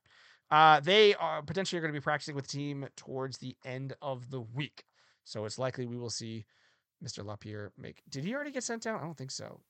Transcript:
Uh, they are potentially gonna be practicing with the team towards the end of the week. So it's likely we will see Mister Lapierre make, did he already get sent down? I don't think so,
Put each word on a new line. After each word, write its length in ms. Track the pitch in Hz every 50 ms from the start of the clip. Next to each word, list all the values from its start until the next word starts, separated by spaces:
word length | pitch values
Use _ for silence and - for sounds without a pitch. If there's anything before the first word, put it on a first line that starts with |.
| _ _ _ - - - - _ _ -
Uh, 280 | 156 151 160 156 156 147
they 360 | 139 165 196 214 214 202 202
are 260 | - 165 160 156 156
potentially 400 | 151 143 156 185 190 - 185 175
gonna 100 | 160 160
be 80 | 147 147
practicing 360 | 135 160 151 143 - - 147
with 100 | 139 131
the 60 | -
team 360 | - 139 143 143 143 139 135 120 -
towards 440 | - - - 135 131 131 135 123 -
the 180 | - 127 120 _ -
end 300 | 135 127 131 135 135 127 - -
of 260 | 143 135 123 123 120
the 120 | 135 131
week. 440 | 117 110 117 131 151 120 _ - - _ _ _ _ _ _ _ _
So 220 | - - 117 107
it's 120 | 107 - -
likely 300 | 127 131 127 - 123 120
we 100 | 120 120
will 140 | 120 117
see 340 | - - 120 113 113 113 107 _ _ _ _ _ _ _ _ _ _ -
Mister 220 | 175 127 - - 101
Lapierre 500 | 101 104 104 - 107 107 104 104 98 - -
make, 240 | 135 - - - _ -
did 160 | - 135 139
he 100 | 185 247
already 180 | 285 294 294
get 120 | 262 262 240
sent 200 | - 233 233 -
down? 160 | 233 220 180
I 40 | 135
don't 140 | 165 160 -
think 140 | 131 135
so, 280 | - - 110 113 - - -